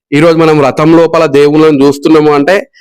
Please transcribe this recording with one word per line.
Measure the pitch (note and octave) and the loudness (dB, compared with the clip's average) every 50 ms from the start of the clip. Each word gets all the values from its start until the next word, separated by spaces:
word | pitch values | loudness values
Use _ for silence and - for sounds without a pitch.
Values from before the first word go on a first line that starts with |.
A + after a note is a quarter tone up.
| _ - C#3+ | _ -6 -4
ఈరోజు | C#3+ D3+ E3+ D#3+ | 0 0 0 0
మనం | D#3+ D#3+ D#3+ D#3 D3+ | 0 0 0 0 0
రథం | C#3+ C3 B2 - D3+ D#3+ E3 | 0 -2 -2 -2 0 0 2
లోపల | D#3+ E3 D#3 E3 E3 E3 | 2 2 0 0 -2 -2
దేవుళ్ళను | D#3 C3+ C#3+ D3 D3 D3 D#3 D#3 D#3 D#3 C3+ C3+ | 0 0 0 0 0 0 0 0 0 2 2 0
చూస్తున్నాము | C#3+ C3+ C#3 - E3 D#3 D#3 D3+ D3+ D3 | 0 -2 -2 -2 0 0 2 2 0 0
అంటే | C#3+ C#3+ D3 F#3 G#3 - - _ _ | 0 0 -2 -2 -4 -4 -8 _ _